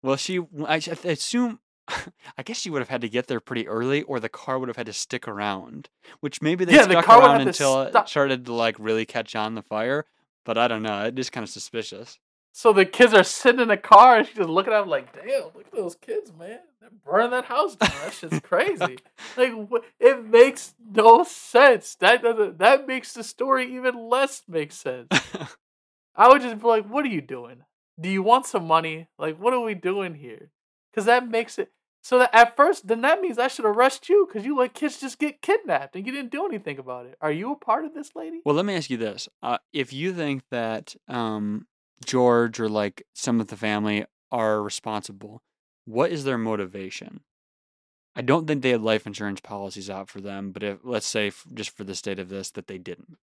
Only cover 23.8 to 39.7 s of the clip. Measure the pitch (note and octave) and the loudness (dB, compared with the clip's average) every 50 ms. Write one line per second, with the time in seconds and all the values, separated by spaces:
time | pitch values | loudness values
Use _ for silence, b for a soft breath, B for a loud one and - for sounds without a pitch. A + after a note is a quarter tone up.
23.8 | B3+ B3+ B3 A#3+ A3+ A3+ B3 C4 C#4 C#4 C4+ - _ - E3+ D#3+ D3 D3 - - | -4 -6 -6 -6 -4 -2 0 0 0 -2 -4 -14 _ -8 -8 -8 -6 -8 -12 -12
24.8 | - C#3 B2+ B2+ A#2+ _ F#3+ - - - - - D3 - - _ _ _ _ _ | -10 -10 -10 -10 -8 _ -4 -4 -4 -6 -14 -14 -14 -16 -18 _ _ _ _ _
25.8 | _ _ _ _ _ _ _ - G#3 B3 C4+ C#4+ B3+ B3 A3+ G#3 A3+ A#3 A3+ A3 | _ _ _ _ _ _ _ 6 8 8 8 8 6 -6 -10 -2 0 2 2 2
26.8 | G3+ G3+ A3+ C#4+ D4+ C4 G#3 D#3+ C3 - C3+ B2 A#2+ A#2 B2+ A#2+ _ _ _ _ | 0 -4 -6 -4 -4 -4 -6 -6 -8 -8 -14 -14 -14 -18 -20 _ _ _ _ _
27.8 | _ _ _ - D#3+ F#3 G3 G3 F#3 G#3+ A#3 C4 C4+ - - G3+ E3+ E3 D#3+ D#3+ | _ _ _ -10 -6 -4 -4 -2 2 2 2 2 2 -2 -6 -6 -2 0 0 0
28.8 | D#3+ D#3+ D#3 D#3+ E3 _ _ - D3+ D#3 D#3 E3 G3 A#3+ B3+ B3 A#3 A3 G#3 F3+ | 0 -2 -10 -10 -14 _ _ -8 -8 -8 -8 -2 -2 -2 -2 -2 -4 -6 -8 -6
29.8 | - - F#3+ G3+ F#3+ F3+ E3 C#3+ C#3 A#2+ A2 - - _ _ _ _ _ _ _ | -6 -4 -4 -4 -6 -8 -10 -14 -18 -18 -20 -20 -20 _ _ _ _ _ _ _
30.8 | _ _ _ A3 G3 A3+ A#3+ B3 B3+ A#3 A3+ A3+ A#3 A3+ - - - _ _ _ | _ _ _ -2 2 2 2 2 2 -2 -4 -4 -4 -4 -8 -10 -10 _ _ _
31.8 | _ _ _ _ _ - B3+ B3+ B3 A#3+ - A3+ A#3+ A#3 - - C#4+ E4+ F4 - | _ _ _ _ _ 0 2 4 4 6 8 6 6 6 6 2 4 4 2 -2
32.8 | - F#3 A3+ A3+ A#3 C#4 E4 G4+ F#4 F4+ A#3 A#3 B3 C4 - - A#3 G#3+ G#3 A3 | -4 -6 -4 -2 0 0 0 0 -2 -6 -2 -2 -2 -4 -4 -2 -2 -2 2 4
33.8 | B3 C4+ C4 - - - F#4 G#4 F#4+ - - A3 G3 C4 D4 C4 B3 B3 _ - | 2 2 2 -4 -2 2 2 2 2 2 -4 -10 -6 -4 0 0 -2 -2 _ -6
34.8 | D4+ D4 - - C#4 C4 - _ D4+ D4+ D4 _ - - G4+ A#4 G#4 C#4 E3 C3+ | -8 -8 -6 -8 -12 -14 -8 _ -6 -6 -6 _ -2 -2 -2 -2 0 -2 -2 -2
35.8 | C#3 C#3 - F#3 G3 A#3+ C4 C#4+ C4+ A#3 - C#4+ F#4+ G4+ C#4+ G3+ - D#3 C#3+ C3+ | -4 -6 -12 -12 -10 -8 -10 -10 -10 -10 -8 -8 -6 -6 -8 -8 -10 -10 -12 -12
36.8 | B2+ B2+ B2+ B2 B2 B2 C3+ _ - D#3 D3+ E3 G3+ B3 D4 D4 - - A3 C4+ | -12 -14 -14 -14 -14 -20 -14 _ -4 -4 -4 -4 -6 -8 -10 -8 -2 -2 -2 -2
37.8 | D#4+ D4+ D#4+ D4+ D4 - _ E4 E4 D#4+ E4 E4 _ D3 C#3+ D#3 F#3+ G#3 G3 E3+ | -2 -8 -12 -16 -18 -16 _ -16 -14 -14 -14 -8 _ -2 0 0 0 -2 -4 -6
38.8 | C#3+ - B2+ A2+ A2+ G#2+ - - - - _ _ - B2 A#2+ - _ _ | -6 -6 -6 -6 -6 -8 -8 -10 -16 -18 _ _ -6 -6 -6 -6 _ _